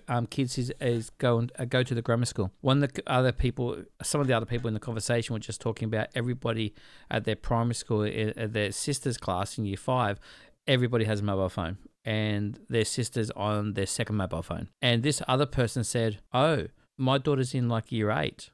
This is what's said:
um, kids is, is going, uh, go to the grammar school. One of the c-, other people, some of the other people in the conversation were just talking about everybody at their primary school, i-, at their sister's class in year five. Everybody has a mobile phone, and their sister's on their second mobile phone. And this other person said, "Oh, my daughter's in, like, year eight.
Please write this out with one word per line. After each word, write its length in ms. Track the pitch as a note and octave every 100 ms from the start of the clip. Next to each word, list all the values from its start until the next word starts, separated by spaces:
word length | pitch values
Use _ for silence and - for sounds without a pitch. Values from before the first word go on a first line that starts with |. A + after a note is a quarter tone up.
| -
um, 200 | B2 A#2
kids 320 | - B2+ -
is, 120 | B2 -
is 260 | C3+ A#2 A2+ -
going, 340 | B2+ A#2 A#2+ -
uh, 60 |
go 180 | A#2+ B2+
to 120 | B2+
the 80 | A#2
grammar 240 | A2+ A#2 A#2+
school. 260 | - G2 -
One 220 | C#3 C#3
of 100 | C#3+
the 40 | -
c-, 60 | -
other 260 | B2+ B2+
people, 520 | - B2+ - A#2+ - - -
some 180 | - D3+
of 60 | C#3
the 80 |
other 100 | A#2
people 240 | A2+ A#2+ A#2
in 60 |
the 60 | G#2+
conversation 520 | - A2 - A#2+ A2+
were 80 | A2+
just 220 | - -
talking 240 | A#2+ A2 A2
about 220 | G#2+ -
everybody 600 | - B2 B2 A#2 A2+ A2 - - - -
at 140 | A2+
their 120 | A2 G#2+
primary 380 | - A#2 A#2
school, 280 | A#2 - A2
i-, 320 | G#2+ - G#2+ -
at 160 | A2
their 180 | A2 G#2
sister's 460 | G2 - C#3 C3+ A#2
class 400 | - F2+ G2+ -
in 80 |
year 140 | G#2 G2
five. 420 | - B2+ A2 G2+ - - - _ -
Everybody 400 | C3 B2 A#2+ G#2+
has 140 | G#2+
a 20 |
mobile 240 | G#2 G2 F#2
phone, 300 | - E2+ G2+ - _
and 560 | - A2 G#2+ G#2 G#2 B2 -
their 160 | A#2
sister's 460 | G#2 - A2+ - G#2+
on 420 | - G2+ G#2 G#2
their 140 | G2 G2
second 300 | - A#2 G#2
mobile 260 | F#2 E2
phone. 260 | - E2+ E2+ _
And 200 | B2 A#2+
this 200 | C3+ D3 -
other 200 | C3 C#3+
person 380 | - A#2+ -
said, 360 | A2+ B2 A2+ G2+ -
"Oh, 320 | B2 D3+ D3 D#2 - _ -
my 180 | C3 C#3
daughter's 380 | C3+ C#3 B2+
in, 160 | C3+ A#2+
like, 200 | A2+ -
year 200 | A#2 G#2
eight. 400 | B2 - - -